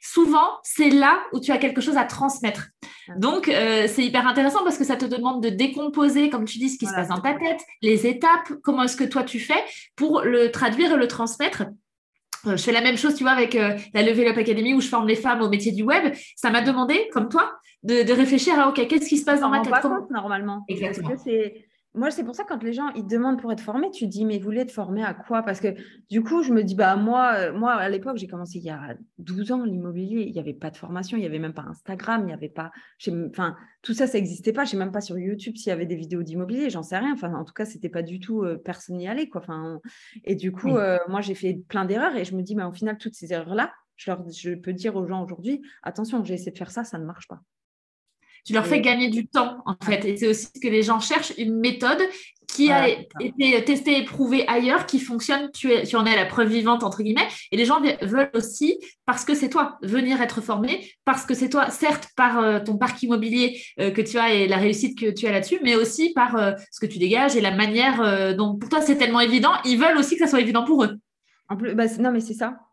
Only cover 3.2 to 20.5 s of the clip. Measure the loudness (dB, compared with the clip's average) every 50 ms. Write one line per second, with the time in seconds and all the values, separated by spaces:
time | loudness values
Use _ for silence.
3.2 | 0 2 2 2 0 2 2 2 4 4 4 4 2 2 2 2 0 2 2 2
4.2 | 2 4 4 4 4 4 4 4 2 2 2 0 0 0 0 -2 0 -2 -2 -2
5.2 | -2 -2 -2 0 -2 -2 0 0 0 0 0 -2 -4 -4 0 4 4 4 6 4
6.2 | 2 2 2 0 -4 -4 -4 -2 -2 -2 -2 -2 -4 -4 -2 -2 -2 -2 -2 -2
7.2 | -2 -2 -2 0 -2 -2 -2 -4 -6 -16 -14 _ 2 4 4 4 4 2 0 2
8.2 | 4 4 4 4 2 -4 -10 -6 _ 0 2 2 2 0 0 0 -2 0 0 -2
9.2 | -2 -2 -4 -8 -2 0 0 0 0 -4 -10 -18 -20 -20 _ -2 0 2 2 2
10.2 | 2 2 4 4 4 4 2 0 0 0 2 2 2 4 4 4 2 0 0 -4
11.2 | -6 -6 -4 -2 -2 -4 -2 -4 -8 -8 -8 -18 _ _ _ _ _ _ _ _
12.2 | _ _ -18 -10 -4 -2 -2 -2 0 2 2 4 4 2 2 2 2 0 0 2
13.2 | 2 2 4 4 4 2 2 2 2 2 0 -4 -8 -4 0 2 4 4 4 4
14.2 | 4 4 4 2 2 2 2 0 2 2 2 2 2 2 0 0 2 2 2 2
15.2 | 2 0 0 2 2 0 0 0 0 0 -2 0 0 2 2 2 2 0 -2 -4
16.2 | -12 -20 -18 -4 -2 2 2 2 2 2 2 0 2 2 2 0 0 0 0 -2
17.2 | -2 2 2 2 2 2 0 -12 _ _ _ _ -4 0 2 2 4 4 6 4
18.2 | 6 4 4 2 4 4 4 6 4 4 4 2 0 2 2 2 2 2 0 0
19.2 | 2 2 2 4 4 2 2 2 2 2 2 2 2 2 -2 -2 -4 -4 -6 -6
20.2 | -4 -4 -4 -4 -4 -6